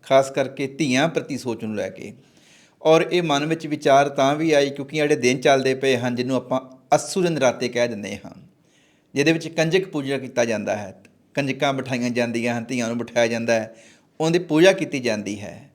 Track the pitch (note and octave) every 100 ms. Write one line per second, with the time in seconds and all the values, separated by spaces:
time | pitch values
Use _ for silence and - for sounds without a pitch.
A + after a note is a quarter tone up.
0 | - C3+ C3+ - B2+ - C3+ C3+ D3+ B2+
1 | D#3+ D#3+ C3 B2+ B2 A2 A2 G#2 F#2+ F#2+
2 | - G#2+ _ _ _ _ _ _ - D#3+
3 | F3 F3+ E3 C#3+ D3+ D#3+ D#3 D3+ D3+ C#3
4 | C#3+ C#3+ C3+ D3 D#3+ D3 C#3+ C#3 C3+ D#3
5 | D3 D3 B2 C3+ D3+ C3+ C3 A#2 C3+ B2
6 | B2 A#2+ B2 C3 - C3 C3 - _ D3+
7 | - - F3+ D#3 C3 A#2 B2 A#2+ A#2+ G#2+
8 | G2+ G2+ - - - _ _ _ _ _
9 | _ C3+ D3 E3 D#3+ E3+ D#3+ F3+ F#3 D3+
10 | C3+ C#3 C3 - A#2 G#2+ G2+ G2+ G2+ F#2
11 | _ _ _ - C#3 C3 C#3+ C3+ B2+ B2+
12 | B2 A#2+ A#2+ A#2 A#2+ A#2+ A#2 C3 A2+ A#2+
13 | A#2 A#2+ A#2 A#2 A2+ A2+ G#2+ - - _
14 | _ _ D#3+ E3+ E3+ D#3 F3+ F#3+ D3 C#3+
15 | A#2+ G#2+ G2+ G#2 G2+ - -